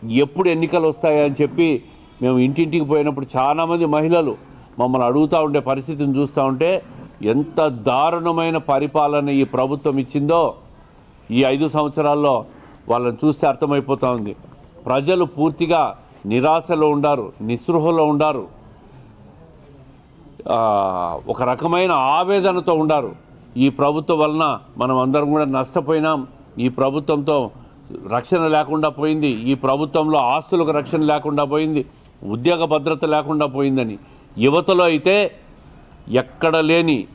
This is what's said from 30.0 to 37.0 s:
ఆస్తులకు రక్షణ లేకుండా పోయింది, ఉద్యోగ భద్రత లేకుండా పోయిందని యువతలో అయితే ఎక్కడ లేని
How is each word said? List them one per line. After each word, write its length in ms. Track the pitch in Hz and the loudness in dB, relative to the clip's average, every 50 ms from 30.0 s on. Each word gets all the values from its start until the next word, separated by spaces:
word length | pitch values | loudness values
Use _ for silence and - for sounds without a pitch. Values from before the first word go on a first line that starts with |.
| 156 156 156 147 | 0 2 2 2
ఆస్తులకు 520 | 131 120 131 156 156 - - 175 170 151 | 2 2 0 -2 -2 -2 0 0 2 2
రక్షణ 300 | 156 147 143 - - 160 | 0 -2 -2 -2 -2 0
లేకుండా 440 | 156 151 147 151 143 156 147 147 147 | 2 2 0 0 -2 -2 -2 -2 -2
పోయింది, 420 | 139 143 151 160 156 156 147 127 - - - - - - - - | 0 0 -2 -2 0 -2 -2 -4 -4 -10 -20 -20 -20 -20 -16 -10
ఉద్యోగ 380 | 98 104 117 123 160 175 170 165 | -8 -6 -2 0 0 2 2 0
భద్రత 400 | 160 156 151 139 160 160 151 - | 0 0 0 0 -2 -2 -2 -2
లేకుండా 420 | 156 151 151 147 143 156 151 151 | 0 0 0 0 -2 -2 -2 -2
పోయిందని 520 | 143 127 135 139 139 135 131 123 110 104 98 - - - - - - - - | -2 0 -2 0 0 0 0 -2 -2 -6 -10 -16 -20 -20 -20 -20 -20 -6 2
యువతలో 460 | 110 135 143 170 180 - 190 180 180 | 2 4 4 4 2 2 4 4 4
అయితే 460 | 170 165 151 - 180 190 208 208 180 - - - - - - - - - - - - - - - - | 4 2 2 2 2 2 2 2 -2 -4 -10 -20 -20 -20 -20 -20 -20 -20 -20 -20 -20 -20 -20 -12 -2
ఎక్కడ 480 | 104 127 127 - - - - 165 160 | 0 0 0 0 -6 -2 -2 0 2
లేని 500 | 160 160 156 165 170 170 165 151 120 | 2 2 4 2 2 4 2 0 -2